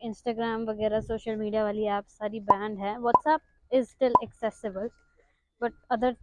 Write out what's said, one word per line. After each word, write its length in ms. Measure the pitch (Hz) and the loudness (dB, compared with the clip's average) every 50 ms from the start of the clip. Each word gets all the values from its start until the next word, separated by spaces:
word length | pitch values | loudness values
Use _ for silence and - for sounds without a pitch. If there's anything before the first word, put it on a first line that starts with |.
| 247 | -10
Instagram 640 | 233 208 - - 240 226 220 233 226 226 226 226 220 | -10 -10 -6 -6 -4 -2 -2 -2 -2 -2 -2 -4 -4
वगैरह 300 | 214 214 214 214 214 220 | -2 0 0 0 0 0
सोशल 360 | 220 - 226 220 - 233 220 | -2 -2 -4 -4 -4 -4 -4
मीडिया 280 | 214 214 208 208 214 214 | -4 -2 -2 0 0 0
वाली 200 | 208 208 214 214 | 0 0 0 0
ऐप 200 | 208 202 202 202 | 0 0 -2 -4
सारी 320 | _ _ _ 214 208 214 226 | _ _ _ -6 -6 -6 -2
बैन 380 | 202 196 196 196 208 214 214 | 0 2 2 2 0 -4 -4
है। 200 | 190 196 202 214 | -4 -4 -4 -4
WhatsApp 420 | 247 240 233 240 - - 302 311 311 - _ _ _ _ _ 247 | -2 2 4 4 4 6 4 2 2 0 _ _ _ _ _ 0
is 120 | 269 240 | 0 0
still 280 | - - _ 262 247 240 - 233 | 0 -2 _ 2 2 4 2 2
accessible। 640 | 208 - _ 233 214 - - - 214 185 190 208 240 - _ _ _ _ _ _ _ _ _ _ _ _ _ | -2 -6 _ -6 -6 -6 -6 -8 -8 -6 -6 -8 -8 -10 _ _ _ _ _ _ _ _ _ _ _ _ _
but 100 | 240 233 - - _ - | -4 -4 -4 -8 _ -2
other 220 | 254 226 247 254 240 - | 0 2 2 0 0 -2